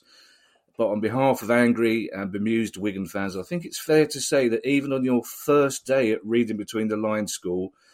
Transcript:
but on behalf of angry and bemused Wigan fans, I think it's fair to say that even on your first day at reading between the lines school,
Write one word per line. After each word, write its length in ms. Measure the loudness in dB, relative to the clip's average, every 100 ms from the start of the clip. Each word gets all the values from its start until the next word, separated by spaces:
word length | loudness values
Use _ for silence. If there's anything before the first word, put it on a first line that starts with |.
| _ _ _ _ _ _ _ -2
but 100 | -2
on 120 | 0
behalf 440 | -2 2 2 2
of 80 | 2
angry 580 | 4 4 2 2 0 -2
and 200 | -6 -6
bemused 440 | -4 0 0 -2 -4
Wigan 300 | -4 -4 -6
fans, 320 | -4 -4 -6
I 60 |
think 220 | -6 -8 -8
it's 140 | -8
fair 280 | 2 4 4
to 120 | 0
say 280 | 0 2 2
that 180 | 0 2
even 260 | 0 0
on 120 | -2 2
your 180 | 0
first 600 | -2 -6 2 4 4 0 0
day 260 | 2 2
at 140 | 0 0
reading 320 | 2 2 -2
between 300 | -4 -2 -2
the 100 | -2
lines 360 | -2 -2 -4
school, 380 | -6 -4 -4 -4 _ _